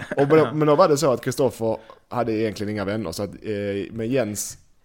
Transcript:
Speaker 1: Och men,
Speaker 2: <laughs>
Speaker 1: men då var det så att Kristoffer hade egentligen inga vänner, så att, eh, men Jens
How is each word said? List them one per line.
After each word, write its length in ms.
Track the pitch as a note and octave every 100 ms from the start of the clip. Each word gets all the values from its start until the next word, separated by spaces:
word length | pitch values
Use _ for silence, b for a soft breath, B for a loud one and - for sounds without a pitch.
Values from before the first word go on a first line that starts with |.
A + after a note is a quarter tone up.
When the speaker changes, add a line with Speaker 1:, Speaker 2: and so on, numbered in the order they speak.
| B -
Speaker 1:
Och 100 | C#3+
men, 300 | D#3 C#3+ D3+
Speaker 2:
<laughs> 0 |
Speaker 1:
men 100 | D3+
då 80 | D3
var 120 | F#3
det 100 | C#3+
så 140 | D3+
att 120 | A#2+
Kristoffer 540 | B2+ B2 C3 - A2+ A2 B B -
hade 240 | A#2+ A2+
egentligen 360 | A2 A2 G2+ G#2
inga 120 | G#2+ G2
vänner, 260 | A2 F2+
så 120 | E2+
att, 60 | G2+
eh, 640 | - - G2+ G2+ G2 F#2
men 180 | A2+ A2+
Jens 480 | C3 G#2+ G#2 - - _ _